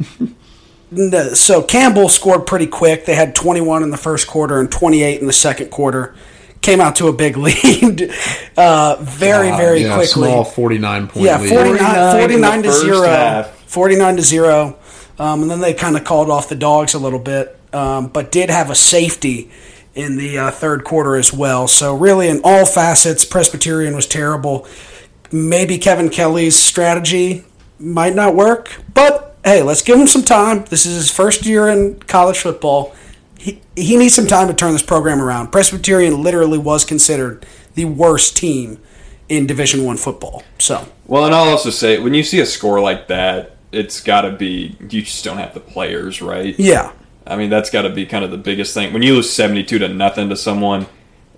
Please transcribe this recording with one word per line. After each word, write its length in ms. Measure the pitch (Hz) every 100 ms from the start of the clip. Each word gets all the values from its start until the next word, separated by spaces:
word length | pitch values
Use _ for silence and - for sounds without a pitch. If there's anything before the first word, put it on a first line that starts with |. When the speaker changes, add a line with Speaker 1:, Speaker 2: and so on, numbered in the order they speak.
| - -
Speaker 1:
<laughs> 140 | 240 - _ - _ _ -
Speaker 2:
No, 460 | 175 190 175 135
so 280 | - - 180
Campbell 460 | - 247 262 202 190
scored 380 | - 196 175 175
pretty 220 | 185 156
quick. 380 | - 165 160 -
They 100 | 156
had 180 | 151
twenty-one 480 | - 175 170 165 160
in 80 | 151
the 60 | 143
first 320 | 160 151 -
quarter 320 | 156 147 135
and 100 | 131
twenty-eight 500 | - 170 156 147 143
in 60 | 135
the 60 |
second 360 | 127 151 127 -
quarter. 440 | - 139 127 120 - - - - -
Came 180 | - 190
out 140 | 156 147
to 120 | 165
a 40 |
big 240 | 127 151 131
<laughs> 0 |
lead, 760 | 151 - 262 - 240 170 180 - - - - -
uh, 400 | 175 156 151 147
very, 500 | 143 143 196 208 185
Speaker 1:
Uh, 60 | 175
Speaker 2:
very 260 | 170 165
Speaker 1:
yeah, 140 | 110 101
Speaker 2:
quickly. 320 | 170 139 127
Speaker 1:
small 160 | 123
forty-nine 640 | 113 - 117 110 104 101 101
point 180 | - 190
Speaker 2:
Yeah, 140 | 147
Speaker 1:
lead. 80 | 101
Speaker 2:
forty-nine, 720 | - - 202 208 185 180 180
Speaker 3:
Forty-nine 340 | 233 240 208 220
in 20 |
the 60 | 208
first 160 | 147
Speaker 2:
forty-nine 80 | 180
to 20 |
zero. 140 | 190 175
Speaker 3:
half. 420 | 160 117 107 107 - -
Speaker 2:
Forty-nine 500 | 180 190 190 190 180
to 60 |
zero. 540 | 156 160 165 151 147 - - - - -
Um, 240 | 151 151
and 80 | 156
then 100 | 175
they 140 | 180
kinda 240 | - 175 151
called 300 | - 156 151
off 180 | 143 -
the 60 |
dogs 400 | 139 151 151 151
a 60 | 151
little 180 | 135 127
bit, 400 | 123 139 131 - -
um, 340 | 143 139 135 127
but 240 | 151 127
did 180 | 175 180
have 220 | 170 143
a 60 | 123
safety 720 | - 175 165 - 135 120 - - - - - 135
in 200 | 143 135
the, 200 | 143 143
uh, 120 | 135
third 320 | - 156 143
quarter 320 | - 160 143 135
as 160 | 127
well. 340 | 135 139 127 127
So 300 | - 143 139
really, 320 | 196 190 175
in 120 | 147
all 200 | 180 196
facets, 600 | 190 180 165 160 170 160
Presbyterian 720 | - 185 165 151 165 160 151 143
was 100 | -
terrible. 600 | 156 151 151 143 135 - - - - - _ -
Maybe 460 | 160 160 175 185 180
Kevin 320 | 202 175 165
Kelly's 460 | 180 160 170 165 -
strategy 840 | - 185 170 170 160 180 180 180 - _ - -
might 340 | 156 165 175
not 220 | 190 202 175
work, 340 | 214 233 - - -
but 300 | 269 285 285 - -
hey, 180 | 196 196
let's 180 | 143 156
give 160 | - 247
him 120 | 277
some 160 | 269
time. 400 | - 220 202 208 202
This 140 | 160 175
is 100 | 175
his 120 | 147
first 380 | - 202 - 220
year 220 | 214 214
in 260 | 202 202 196 -
college 280 | 185 180 185
football. 540 | 175 165 151 139 143 - - - _ -
He, 220 | 202 202 _ 175
he 200 | 180 240
needs 160 | 247
some 140 | 240 208
time 220 | 185 185
to 60 |
turn 180 | 156 170
this 100 | 156
program 400 | - 165 156 139
around. 300 | 131 120 120
Presbyterian 680 | 196 190 185 190 190 170 143
literally 380 | 170 175 160 156
was 260 | 147 151
considered 640 | - 151 - 143 127 107 - - - 165
the 80 |
worst 520 | 165 143 165 147 - -
team 420 | 170 135 117 107 - - - - -
in 180 | 156 139
Division 380 | 139 139 135
One 140 | 127 120
football. 440 | 135 - - - - -
So. 300 | - 131 - _ -
Speaker 3:
Well, 180 | 135 151
and 60 |
I'll 160 | 165 160
also 200 | 151 117
say, 300 | - 113 107
when 120 | 123
you 120 | 147
see 160 | 151 185
a 60 | 127
score 340 | - 104 101
like 260 | 98 92 -
that, 460 | 185 92 92 - - -
it's 300 | 107 101 -
gotta 320 | 110 101 98
be, 440 | 98 92 90 85 - 101
you 120 | 110
just 220 | 104 -
don't 140 | - -
have 160 | -
the 60 | -
players, 600 | - - - - 95 -
right? 380 | 85 90 98 -
Speaker 2:
Yeah. 320 | 190 139 - - _ _
Speaker 3:
I 120 | - 104
mean, 120 | 104
that's 220 | 107 107
gotta 200 | 110 95
be 140 | 95
kind 200 | 95 104
of 80 | 92
the 60 | -
biggest 360 | 101 101 98
thing. 180 | 107 98
When 100 | 110
you 120 | 127
lose 160 | 127 117
seventy-two 460 | - 107 101 95 110
to 80 | 95
nothing 420 | 92 98 107 101
to 60 | 98
someone, 500 | 110 101 101 98 98 _ _ _ _